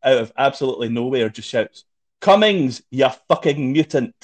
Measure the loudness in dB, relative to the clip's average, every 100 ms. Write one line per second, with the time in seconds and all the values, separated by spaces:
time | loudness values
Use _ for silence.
0 | 2 0 0 -2 -2 0 -6 -4 -6 -4
1 | -2 -2 -4 -6 -8 -4 -4 -6 _ _
2 | _ _ 4 4 6 2 -2 -4 _ 0
3 | 0 0 _ -2 0 -2 -2 0 0 0
4 | -4 -8